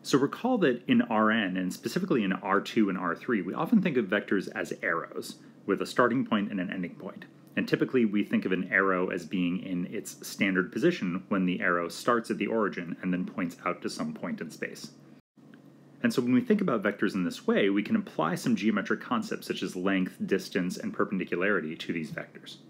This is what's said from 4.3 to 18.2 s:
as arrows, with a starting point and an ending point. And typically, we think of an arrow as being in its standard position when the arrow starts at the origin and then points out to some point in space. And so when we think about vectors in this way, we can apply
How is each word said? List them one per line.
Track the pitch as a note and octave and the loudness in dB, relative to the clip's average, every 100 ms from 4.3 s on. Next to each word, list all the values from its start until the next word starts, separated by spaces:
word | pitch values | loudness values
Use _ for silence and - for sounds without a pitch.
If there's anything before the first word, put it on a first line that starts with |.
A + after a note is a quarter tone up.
| G2+ F2 | -2 0
as | - E2+ - | -6 -6 -4
arrows, | F#2+ E2+ D2 D2+ - - - - - | -2 -2 -4 -10 -10 -14 -20 -12 -2
with | F#2+ | 0
a | - | 2
starting | - B2 B2 | 4 4 4
point | A#2 G#2+ G2+ | 2 2 0
and | G#2 | -2
an | F2 | -4
ending | F#2 F2 | -4 -6
point. | - F#2+ - - - - - | -8 -14 -14 -18 -20 -8 -4
And | F#2+ | 0
typically, | - - C3 | 0 2 2
we | A2+ G#2 | 4 2
think | G2+ A2+ G2+ | 2 0 2
of | |
an | F2+ F2+ | -2 2
arrow | F#2+ G2 F#2 F#2 | 2 4 2 0
as | F#2 - | -4 -4
being | F#2 F2 F2+ | -2 0 -2
in | F#2+ F2 F2 | -4 -4 -4
its | A2 - - - | -8 -10 -14 -14
standard | - G2+ F#2 F2+ | -2 0 2 0
position | - D#3+ F3+ F#2+ F2+ - | 2 2 2 -2 -4 -2
when | G2+ F2+ | 0 2
the | F2+ | 2
arrow | F#2+ F2 E2+ | 2 2 0
starts | - - A#2+ - | -4 0 0 0
at | F#2+ | -4
the | G2+ | 0
origin | A2+ G2 F2 E2+ F2+ | 0 0 -2 -8 -6
and | F#2 | -2
then | F2 F2+ | -2 -2
points | - F2 - | -4 -6 -4
out | F2+ F2 | -6 -4
to | - | -6
some | - D#2 | -4 -6
point | D#2 F2+ D#2 | -6 -8 -8
in | D#2 | -10
space. | - - - - - - - _ _ - - - - - - | -8 -10 -10 -16 -18 -20 -20 _ _ -20 -20 -20 -20 -20 -2
And | A#2+ | 0
so | C3 | 2
when | B2 | 4
we | B2+ | 2
think | A#2+ G#3 | 4 2
about | F#3 A#2 | 4 2
vectors | G2+ - G2+ | 0 0 0
in | G2 | 0
this | F2 - - | -2 -2 0
way, | A3+ G2+ | 4 4
we | G2+ | 2
can | - G#2+ | 2 -2
apply | - - | -2 -2